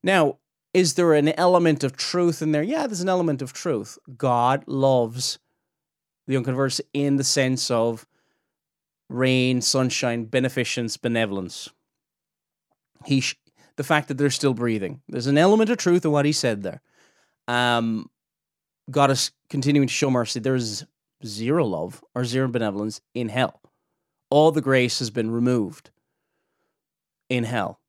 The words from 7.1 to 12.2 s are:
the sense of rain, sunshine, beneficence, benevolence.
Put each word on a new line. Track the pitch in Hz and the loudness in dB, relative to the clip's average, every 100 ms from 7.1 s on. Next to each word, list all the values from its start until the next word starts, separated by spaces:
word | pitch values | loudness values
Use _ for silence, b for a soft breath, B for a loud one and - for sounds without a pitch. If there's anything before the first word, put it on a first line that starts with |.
| 139 | 0
the | |
sense | 135 - 131 127 - | 0 0 0 0 -2
of | 120 117 113 - _ _ _ _ _ _ _ _ _ _ | 0 0 -2 -12 _ _ _ _ _ _ _ _ _ _
rain, | 123 127 131 127 127 | -2 2 2 2 0
sunshine, | 117 135 127 - 127 117 110 | 0 0 0 -2 -4 -4 -2
beneficence, | 127 127 131 117 - 113 - | -2 0 -2 -4 -4 -6 -6
benevolence. | 123 117 110 98 90 - - _ _ _ _ _ | -2 0 -2 -4 -8 -12 -18 _ _ _ _ _